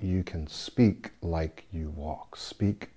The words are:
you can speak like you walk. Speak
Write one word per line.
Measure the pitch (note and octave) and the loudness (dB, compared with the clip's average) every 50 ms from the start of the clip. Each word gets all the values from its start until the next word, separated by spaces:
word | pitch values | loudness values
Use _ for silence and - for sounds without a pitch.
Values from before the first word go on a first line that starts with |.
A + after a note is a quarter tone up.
you | G2 F#2 F#2 F#2 F2+ | 0 2 2 2 2
can | - - E2 D2+ - | 0 -4 -4 -6 -6
speak | - - - - - B2+ A#2+ G2+ - - - - - - | -8 -10 -10 -2 4 6 6 6 6 4 -4 -12 -10 -6
like | E2 E2+ E2 D#2+ D#2+ D#2+ - - - - | -4 -2 0 0 0 -2 -4 -10 -14 -10
you | F2 D#2+ D#2 D2+ | -6 -6 -6 -6
walk. | D#2 D#2+ D2+ D2+ C#2+ - - - - | -6 -6 -6 -6 -6 -8 -10 -14 -14
Speak | - - - - - G#2 G2+ G2+ - - - - | -12 -12 -10 -2 0 2 2 2 0 -6 -14 -12